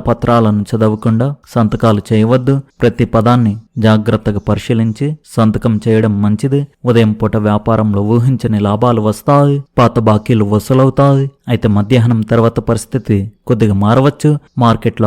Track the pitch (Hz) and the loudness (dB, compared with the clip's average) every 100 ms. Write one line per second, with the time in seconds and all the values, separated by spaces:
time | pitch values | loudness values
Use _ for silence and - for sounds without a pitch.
0 | - 117 - 120 110 104 101 110 110 107 | 0 -4 0 2 2 0 -2 -2 -2 0
1 | 120 113 135 143 _ 120 110 113 113 104 | -2 -2 -2 -6 _ -2 -2 0 0 0
2 | - 110 110 127 127 139 - - 120 - | 0 0 2 2 0 -2 -4 -2 -2 0
3 | - 113 113 123 113 107 - - 110 110 | -2 0 2 2 0 -2 -8 -2 2 2
4 | 110 107 113 101 - 104 - 117 113 107 | 0 -2 -2 -4 -2 -4 -2 -2 -2 -2
5 | 143 156 _ - 110 110 117 107 117 110 | -6 -8 _ 0 0 0 -2 -2 0 0
6 | 110 101 104 107 139 139 143 _ 123 117 | 2 0 0 -2 -2 -2 -4 _ 0 2
7 | 110 107 110 110 104 104 110 110 110 101 | 2 0 -2 -2 0 -2 0 0 0 0
8 | 104 117 123 123 117 107 101 107 123 113 | 0 0 0 -2 -2 -2 0 0 0 0
9 | 107 104 - 143 143 143 139 - 117 - | 0 -4 0 2 2 0 -4 0 0 2
10 | 110 107 - 117 101 107 - 131 131 131 | 2 0 2 0 2 -2 0 2 2 2
11 | 139 139 139 _ - 117 113 104 104 123 | 2 2 -2 _ -6 -4 -2 -2 0 2
12 | 117 113 107 117 113 117 113 117 - 131 | 2 0 0 0 0 -2 -4 -4 -4 -8
13 | 107 104 104 - - 107 110 98 104 123 | -2 -2 -2 -10 -4 0 0 0 2 2
14 | 139 143 151 147 _ - 120 110 117 113 | 2 0 -2 -2 _ -2 0 0 -2 -2